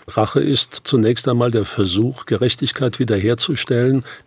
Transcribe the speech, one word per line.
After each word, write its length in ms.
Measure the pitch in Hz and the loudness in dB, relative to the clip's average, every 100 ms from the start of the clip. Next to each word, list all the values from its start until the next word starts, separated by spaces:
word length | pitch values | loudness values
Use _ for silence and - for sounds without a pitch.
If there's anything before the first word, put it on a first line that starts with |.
| - | -8
Rache 320 | - 107 139 | -2 0 2
ist 400 | 143 135 - - | 2 2 0 -4
zunächst 460 | - 131 110 120 - | 0 2 2 2 0
einmal 240 | 120 120 | 0 2
der 120 | 113 | 0
Versuch, 640 | 98 - 95 92 117 131 - | -2 0 0 2 -2 -4 -4
Gerechtigkeit 720 | 101 123 - 139 - 131 - | 0 0 0 -4 -2 -2 -2
wiederherzustellen, 1040 | 120 101 101 117 - 139 - 120 127 135 - - | 0 2 2 0 0 -2 0 2 2 2 -2 -14